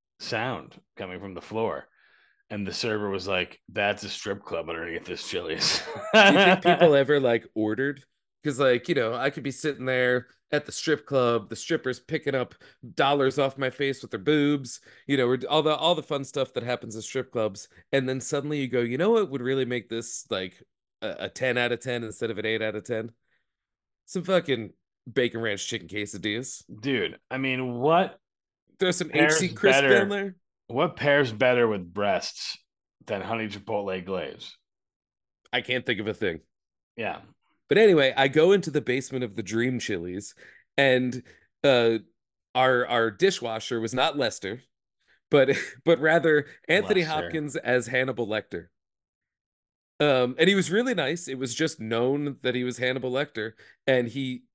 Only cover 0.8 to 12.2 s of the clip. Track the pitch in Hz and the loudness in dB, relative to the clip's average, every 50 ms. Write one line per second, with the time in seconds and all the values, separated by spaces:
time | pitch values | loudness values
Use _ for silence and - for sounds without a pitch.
0.8 | _ _ _ - 101 92 92 90 98 98 92 76 - - 107 110 113 101 76 65 | _ _ _ -14 -12 -12 -10 -12 -12 -12 -12 -14 -12 -8 -4 -4 -2 -2 -4 -6
1.8 | - _ _ _ _ _ _ _ _ _ _ _ _ - 107 104 101 92 - - | -10 _ _ _ _ _ _ _ _ _ _ _ _ -10 -8 -6 -6 -6 -6 -6
2.8 | - 113 107 104 104 101 98 95 90 98 95 90 90 - - - _ - - 107 | -4 -4 -2 -2 -2 -4 -4 -4 -4 -2 -2 -2 -2 -4 -8 -16 _ -8 -4 0
3.8 | 101 104 101 104 104 98 - - - 104 98 101 - - - 82 78 82 85 82 | 0 0 0 -2 -6 -10 -12 -8 -8 -8 -8 -8 -8 -8 -8 -6 -6 -6 -8 -8
4.8 | 82 85 82 78 - 85 87 - - - - 90 87 80 - - - - - - | -8 -8 -10 -10 -10 -10 -10 -10 -8 -8 -6 -6 -4 -4 -4 -2 -2 -2 -2 -2
5.8 | - - - - - - - 220 202 202 - 190 196 180 185 185 - 175 170 143 | -6 -8 -12 -12 -4 4 6 6 8 8 8 6 6 6 4 4 4 4 6 6
6.8 | 175 160 143 139 135 127 147 143 131 120 117 110 - - _ 110 110 107 107 127 | 6 6 8 6 6 4 4 4 4 4 2 2 0 -4 _ -2 -2 0 0 -2
7.8 | 135 143 139 139 - _ _ _ _ _ _ _ - 151 131 123 143 131 123 117 | -2 -4 -6 -8 -14 _ _ _ _ _ _ _ -6 -4 0 2 4 4 4 2
8.8 | - - 165 139 113 110 123 120 131 139 - 160 120 139 123 - - 151 139 110 | 0 0 0 0 0 -2 -2 -2 -4 -4 -4 -6 -8 -8 -8 -6 -6 -6 -6 -4
9.8 | 127 131 131 127 127 123 127 123 123 _ _ _ _ _ 151 147 - - - - | -4 -2 0 2 2 2 2 0 -2 _ _ _ _ _ -4 -4 -4 -6 -8 -6
10.8 | - 160 151 143 - - 143 131 123 120 117 113 101 - 113 - - - 165 151 | -2 0 0 0 -2 0 0 2 4 4 2 0 -2 -6 -10 -10 -4 -4 -4 -2
11.8 | - 131 123 - - - 160 156 | -2 -4 -6 -6 -8 -8 -8 -6